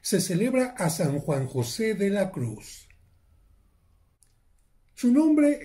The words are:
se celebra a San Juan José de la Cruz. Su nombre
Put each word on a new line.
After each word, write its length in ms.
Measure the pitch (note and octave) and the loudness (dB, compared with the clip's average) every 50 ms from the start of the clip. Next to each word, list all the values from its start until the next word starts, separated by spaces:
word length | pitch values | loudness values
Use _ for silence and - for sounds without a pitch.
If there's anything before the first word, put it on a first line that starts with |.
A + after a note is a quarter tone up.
se 180 | - - - F3+ | -4 -2 0 0
celebra 520 | F#3 - F3+ E3+ A3+ C4 B3+ B3+ B3+ B3+ | 0 0 0 0 2 2 2 2 0 0
a 180 | - - F#3 D#3+ | -2 -2 -2 -2
San 300 | - - F3 C#3+ C#3 C#3+ | 0 0 0 0 0 -2
Juan 280 | - - D3 C3+ C3 | -2 -2 -2 -2 -2
José 460 | B2+ - B2+ A#2 - - - A3 A3 G#3+ | -2 -2 -4 -4 -4 -4 -2 -2 -2 0
de 160 | F3+ G3+ G3 | 0 0 0
la 200 | G3 G3+ F#3+ F#3+ | 0 0 -2 -2
Cruz. 600 | - - B2 A2 G#2 G2+ - - - - - _ _ _ _ _ _ _ _ _ _ _ _ _ _ _ _ _ _ _ _ _ _ _ _ _ _ _ _ _ _ _ _ _ _ _ _ _ _ _ _ _ _ | -4 -6 -6 -6 -8 -10 -14 -18 -20 -20 -20 _ _ _ _ _ _ _ _ _ _ _ _ _ _ _ _ _ _ _ _ _ _ _ _ _ _ _ _ _ _ _ _ _ _ _ _ _ _ _ _ _ _
Su 200 | - - A#3+ A#3+ | -2 0 2 4
nombre 480 | C#4+ D#4+ D#4 D4+ D4+ D4 C#4+ D4 - | 4 4 4 4 4 4 2 2 0